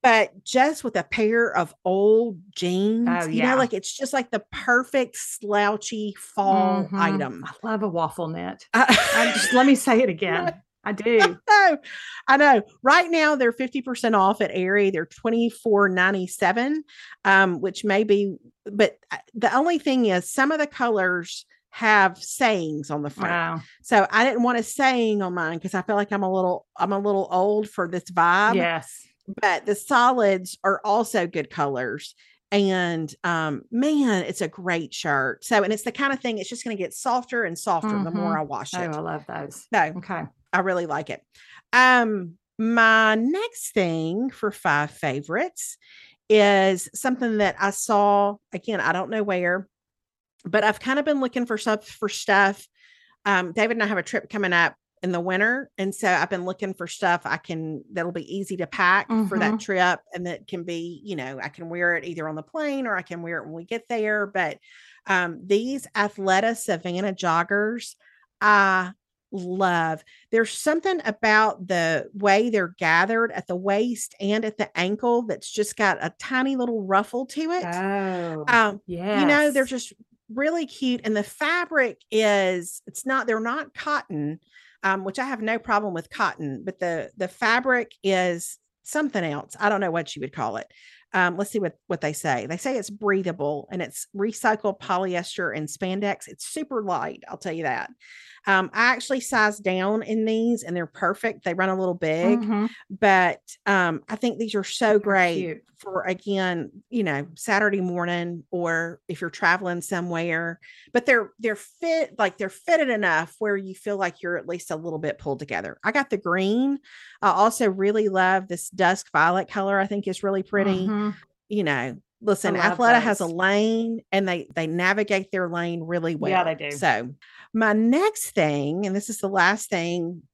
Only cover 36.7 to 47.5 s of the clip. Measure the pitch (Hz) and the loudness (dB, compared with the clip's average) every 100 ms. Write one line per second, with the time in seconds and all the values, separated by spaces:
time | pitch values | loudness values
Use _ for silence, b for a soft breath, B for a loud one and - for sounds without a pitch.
36.7 | 208 175 - 262 247 247 240 202 175 - | -6 -6 -6 -2 -2 -2 -4 -4 -4 -2
37.7 | 170 214 208 185 175 170 160 151 127 123 | -2 0 -2 -2 -2 -2 -2 -2 -6 -6
38.7 | 180 175 151 160 156 143 160 143 - - | -6 -4 -4 -6 -8 -8 -10 -10 -14 -2
39.7 | 208 156 180 - 175 160 _ _ 180 190 | 2 2 -2 -8 -8 -8 _ _ -2 0
40.7 | 180 170 147 151 107 _ B B B _ | -2 -2 -6 -6 -12 _ B B B _
41.7 | 240 254 247 226 208 175 170 _ - 220 | 6 6 6 4 -2 -6 -14 _ -4 0
42.7 | 233 226 220 220 220 240 359 466 480 - | 4 6 6 4 4 0 0 -4 -8 -4
43.7 | - 175 165 160 190 254 - 214 202 180 | 0 0 0 -2 -2 -4 -4 -6 -2 0
44.7 | 147 147 - 151 135 147 185 349 - - | 0 0 -4 -4 -4 -4 -4 -4 -6 -14
45.7 | - b b b b _ 214 202 196 190 | -14 b b b b _ 6 6 6 4
46.7 | 185 - - 262 254 240 214 202 | 2 -4 -6 -4 -2 -2 2 0